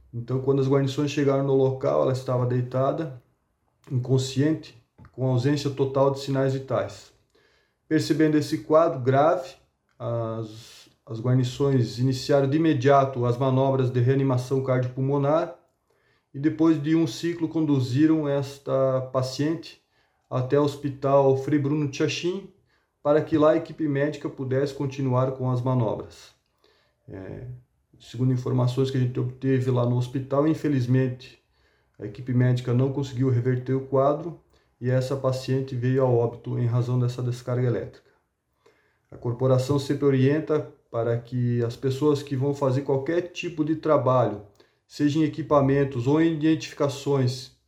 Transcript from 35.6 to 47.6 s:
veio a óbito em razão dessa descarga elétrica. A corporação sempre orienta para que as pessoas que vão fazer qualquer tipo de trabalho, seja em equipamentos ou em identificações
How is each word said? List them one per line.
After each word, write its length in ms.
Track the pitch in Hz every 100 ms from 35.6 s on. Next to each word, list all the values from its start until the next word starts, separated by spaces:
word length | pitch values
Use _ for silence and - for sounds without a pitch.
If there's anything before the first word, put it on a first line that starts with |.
| 131 123
veio 260 | 123 131
a 40 | 131
óbito 520 | 120 117 - 123 123
em 80 | 120
razão 320 | 123 123 127
dessa 240 | 120 123
descarga 460 | 123 120 - 123 127
elétrica. 420 | 101 - - _ _ _ _ _ _ _ _ _ _ _
A 60 | -
corporação 600 | 127 117 131 127 123 143
sempre 280 | - 143 143
orienta 640 | 135 131 151 156 151 - - _
para 280 | 117 117 120
que 440 | - 127 123 120
as 140 | 117 120
pessoas 480 | 135 127 151 143
que 140 | - 131
vão 160 | 143
fazer 300 | 143 139 127
qualquer 500 | 143 135 135 170 175
tipo 320 | - 175 156 151
de 100 | 156
trabalho, 680 | 156 143 123 127 110 101 - _ _ _ _
seja 320 | - 147 147
em 40 |
equipamentos 840 | 151 - 147 147 135 139 135 131 123
ou 140 | 151
em 120 | 165
identificações 1160 | 160 156 160 - - 131 - 143 139 123 123 - _